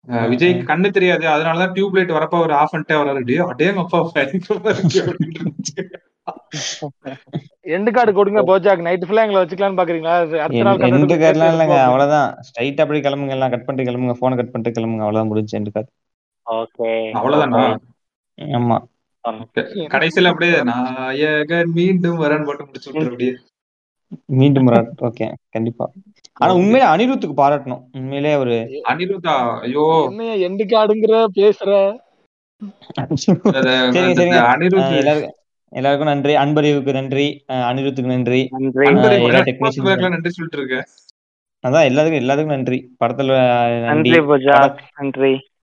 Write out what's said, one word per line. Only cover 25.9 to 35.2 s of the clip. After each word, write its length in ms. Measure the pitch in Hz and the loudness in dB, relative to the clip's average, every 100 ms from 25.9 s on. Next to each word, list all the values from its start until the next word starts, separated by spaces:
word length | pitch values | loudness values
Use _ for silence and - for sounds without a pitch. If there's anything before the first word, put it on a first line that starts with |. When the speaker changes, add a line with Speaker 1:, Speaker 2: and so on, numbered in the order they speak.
| 190 _ _ _ - | -10 _ _ _ -2
Speaker 2:
ஆனா 120 | 147 | 2
Speaker 1:
ஓகே. 40 | 185 | 4
Speaker 2:
உண்மையிலே 360 | 196 254 233 | 4 4 4
அனிருத்துக்கு 400 | 160 247 262 175 143 | 4 2 -2 -4 0
பாராட்டணும். 440 | 143 147 131 123 - | 2 0 -4 -12 -12
உண்மையிலே 440 | 135 131 139 147 147 | -12 -8 -4 -2 0
ஒரு 460 | 123 117 113 139 | 0 -2 -4 -8
Speaker 1:
அனிருத்தா, 760 | - 151 180 190 165 143 120 113 | -4 -4 -4 -4 -2 0 -2 -4
ஐயோ. 460 | 120 139 156 160 139 | -4 0 2 2 0
Speaker 3:
என்னையா 380 | 208 226 214 180 | -4 -6 -2 -2
எண்டு 120 | 196 | -2
கார்டுங்கிற 680 | 202 220 214 220 220 220 226 | 0 2 2 2 2 2 2
பேசுற? 640 | 190 208 202 196 202 196 233 _ _ _ _ _ _ 202 _ - | 2 2 2 0 2 2 -4 _ _ _ _ _ _ -20 _ -16
Speaker 1:
அது, 200 | - 131 | -12 -6
Speaker 2:
<laughs> 120 | 147 - | -4 -2
சரிங்க, 300 | 180 208 135 | 0 0 0
Speaker 1:
அது 120 | 131 127 127 147 | 0 2 2 2
Speaker 2:
சரிங்க. 380 | 180 175 175 175 | 2 2 4 4
Speaker 1:
அனிருத். 460 | 120 135 180 190 | 4 2 2 2
Speaker 2:
ஆ, 60 | 170 | 2
எல்லாருக்கும், 460 | 165 139 151 | 2 2 0